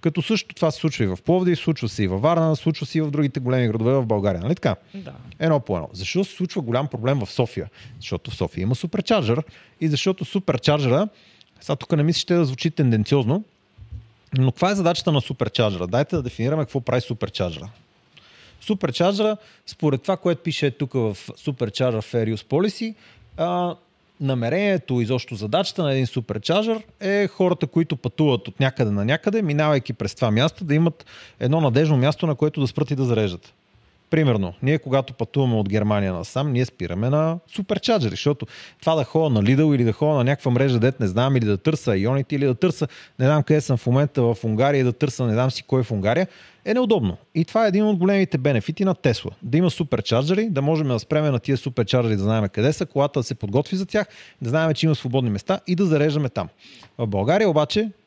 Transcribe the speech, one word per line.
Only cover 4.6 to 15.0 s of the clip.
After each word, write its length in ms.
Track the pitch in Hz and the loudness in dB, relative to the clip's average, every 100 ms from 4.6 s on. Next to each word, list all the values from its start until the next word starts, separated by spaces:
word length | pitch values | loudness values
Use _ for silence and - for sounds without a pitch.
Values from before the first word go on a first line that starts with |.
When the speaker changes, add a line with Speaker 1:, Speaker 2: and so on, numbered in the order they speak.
| - 101 _ | -2 -4 _
Speaker 2:
Да. 180 | 196 175 135 - - | -16 -16 -18 -20 -4
Speaker 1:
Едно 220 | 160 151 | 0 0
по 160 | 117 92 | 0 -4
едно. 120 | - | -4
Защо 320 | 92 95 180 | -8 -4 -2
се 80 | 196 | -4
случва 300 | - 180 - | -4 -6 -4
голям 240 | 123 120 147 | -2 -2 -2
проблем 320 | 117 120 139 | -4 -2 0
в 120 | 120 | -2
София? 360 | - 127 - 78 - - - | -2 -2 -2 -10 -14 -20 -18
Защото 300 | - 95 - | -8 -8 -8
в 60 | - | -6
София 260 | 85 - | -4 -2
има 120 | 95 | -2
суперчарджер 680 | 127 175 202 - 220 117 120 156 - - _ | -2 -2 -4 0 0 2 -2 -2 -14 -20 _
и 80 | 160 | -2
защото 360 | 147 - 190 | 0 -2 -4
суперчарджера, 840 | - 196 - 131 - 147 135 131 208 _ _ _ _ _ | -4 -4 -2 -2 2 2 2 2 0 _ _ _ _ _
сега 160 | - 151 | -8 -6
тук 160 | - | -2
не 100 | 160 | 0
мисля, 160 | 147 165 | 2 0
ще 140 | - | 0
да 100 | 175 | 2
звучи 260 | 151 131 165 | 2 0 -4
тенденциозно, 720 | - 135 113 104 143 113 170 214 _ _ _ - - - _ _ | 2 2 4 4 2 2 -2 -4 _ _ _ -16 -16 -18 _ _
но 200 | 131 131 | 2 2
каква 180 | - 180 | 2 0
е 40 | |
задачата 380 | 202 170 175 | 2 2 0